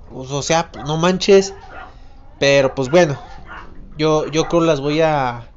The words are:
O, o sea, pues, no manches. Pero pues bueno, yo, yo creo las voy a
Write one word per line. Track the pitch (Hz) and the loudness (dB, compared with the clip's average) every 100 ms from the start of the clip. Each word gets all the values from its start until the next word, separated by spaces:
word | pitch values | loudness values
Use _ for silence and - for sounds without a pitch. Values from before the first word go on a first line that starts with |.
| - | -18
O, | 131 | -14
o | 131 143 | -8 -6
sea, | - 165 165 | 0 -2 -2
pues, | - | -8
no | 143 160 | -6 0
manches. | 175 190 - 196 196 - - - - - - - - - | 0 0 4 4 4 -6 -18 -18 -18 -20 -20 -20 -20 -2
Pero | 139 139 135 | 4 4 2
pues | 139 131 | -2 2
bueno, | 175 160 135 - - - - - - - - | 4 4 0 -10 -18 -18 -18 -18 -18 -16 -2
yo, | 156 156 143 | 0 2 0
yo | 156 - | -2 0
creo | 170 | 2
las | 165 143 | 2 2
voy | 143 151 | 0 0
a | 160 147 123 120 - | 2 2 -2 -6 -14